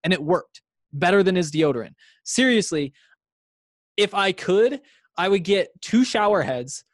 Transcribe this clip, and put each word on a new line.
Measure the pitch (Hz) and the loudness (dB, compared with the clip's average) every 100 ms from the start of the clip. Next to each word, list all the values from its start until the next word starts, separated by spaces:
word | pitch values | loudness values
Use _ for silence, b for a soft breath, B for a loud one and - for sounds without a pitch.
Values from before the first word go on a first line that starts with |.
and | 165 | -2
it | 180 | -2
worked | 151 180 - - _ _ _ | 0 -2 -2 -20 _ _ _
better | 143 175 196 | -2 2 4
than | 190 | 4
his | 185 160 | 0 -2
deodorant. | 151 156 123 107 _ b b | 0 0 0 -8 _ b b
Seriously, | - - 254 233 - 156 143 b b b _ _ _ _ _ _ _ - | -8 0 2 2 0 -4 -6 b b b _ _ _ _ _ _ _ -2
if | 202 | -2
I | 202 196 | 0 -2
could, | 185 - 190 233 277 b b b - | -2 0 2 2 0 b b b -4
I | 185 | 0
would | 202 | 0
get | 170 196 170 _ | 2 0 0 _
two | - 226 | -2 2
shower | 254 226 208 202 | 2 2 2 2
heads | 135 127 127 - _ | 0 -4 -8 -14 _